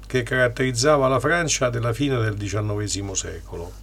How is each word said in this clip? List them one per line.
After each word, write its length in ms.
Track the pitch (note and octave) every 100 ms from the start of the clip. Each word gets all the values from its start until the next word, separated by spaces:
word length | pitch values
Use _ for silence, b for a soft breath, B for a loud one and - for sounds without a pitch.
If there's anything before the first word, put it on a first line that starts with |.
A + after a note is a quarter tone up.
| -
che 180 | B2+
caratterizzava 840 | A#2 C3 B2 A#2 C3 A#2+ C#3+ D3 C3
la 140 | C3
Francia 480 | C#3+ F3 D#3+ - B2
della 240 | A#2 A#2+
fine 240 | A2+ C#3+ B2+
del 180 | A2 G#2
diciannovesimo 800 | G2+ G2+ G#2+ G#2 G#2 F#2+ G2
secolo. 580 | F#2+ F2 F2 - E2+ F2 -